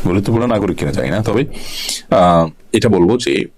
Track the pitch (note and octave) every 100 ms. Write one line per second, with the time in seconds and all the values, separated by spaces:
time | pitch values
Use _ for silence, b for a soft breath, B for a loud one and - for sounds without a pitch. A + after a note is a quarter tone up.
0 | F#2+ F#2+ G2+ A2+ A#2+ A2 G2 E2 D2 -
1 | B1+ F#2 A2 G#2+ - B B B B B
2 | B - F2 E2+ E2 - - A2+ A#2 F#2+
3 | F2 A#2+ - C#2+ -